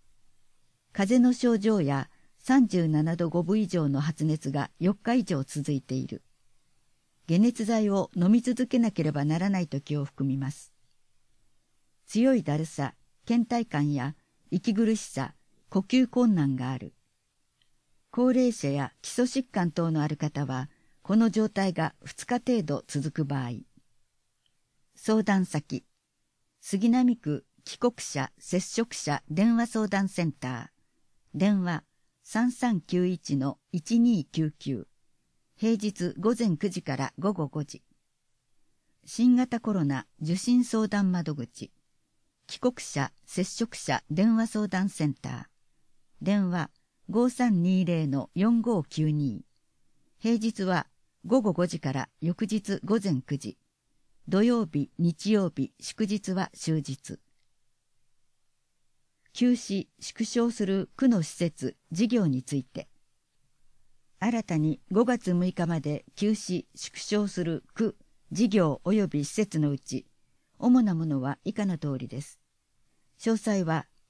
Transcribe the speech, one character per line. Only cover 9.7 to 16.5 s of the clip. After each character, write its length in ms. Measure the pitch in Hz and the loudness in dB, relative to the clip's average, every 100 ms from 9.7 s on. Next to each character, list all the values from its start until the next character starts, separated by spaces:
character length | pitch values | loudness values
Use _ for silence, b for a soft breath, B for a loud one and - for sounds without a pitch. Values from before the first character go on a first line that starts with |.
| 139 - 147 | -6 -4 -4
を 100 | 139 | -4
含 220 | - 139 | -4 -2
み 100 | 135 | -2
ま 140 | 131 | -4
す。 220 | - - _ _ _ _ _ _ _ _ _ _ _ _ _ - | -8 -16 _ _ _ _ _ _ _ _ _ _ _ _ _ -6
強 300 | 214 254 254 | 2 4 4
い 80 | |
だ 140 | - 147 | 0 -2
る 80 | 160 | -4
さ、 280 | - 139 - _ _ - | -6 -8 -8 _ _ -2
倦 200 | 240 226 | 0 0
怠 200 | 240 226 | -2 -2
感 280 | 147 147 | -2 0
や 220 | 143 131 151 _ _ - | 0 -4 -8 _ _ -6
息 240 | 170 - | -4 -2
苦 220 | 208 220 220 | 0 2 0
し 60 | |
さ、 320 | - - 135 - _ _ - | -4 -8 -8 -10 _ _ -4
呼 100 | 196 | -4
吸 280 | 190 254 247 | 2 2 2
困 280 | 247 247 185 | 2 4 4
難 200 | 139 | 2